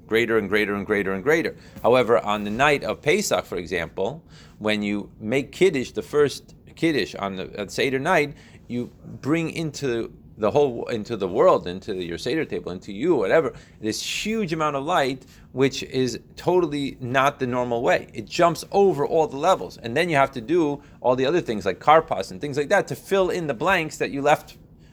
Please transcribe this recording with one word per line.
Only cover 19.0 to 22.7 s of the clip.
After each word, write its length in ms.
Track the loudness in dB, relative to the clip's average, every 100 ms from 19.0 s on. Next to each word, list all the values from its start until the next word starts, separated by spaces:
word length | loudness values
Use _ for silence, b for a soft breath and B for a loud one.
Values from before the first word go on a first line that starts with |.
| 0
all 220 | 2 0
the 100 | 0
levels. 400 | 2 2 -2 -10
And 180 | -4 -2
then 140 | 2
you 80 | 2
have 140 | 2
to 100 | -2
do 400 | -2 0 2 -2 B B
all 160 | 0 2
the 100 | 2
other 160 | 0
things 240 | 0 -2 -2
like 140 | 0
karpas 520 | 4 4 4 -2 -6
and 100 | -8
things 160 | -6 -4
like 120 |
that 180 | 0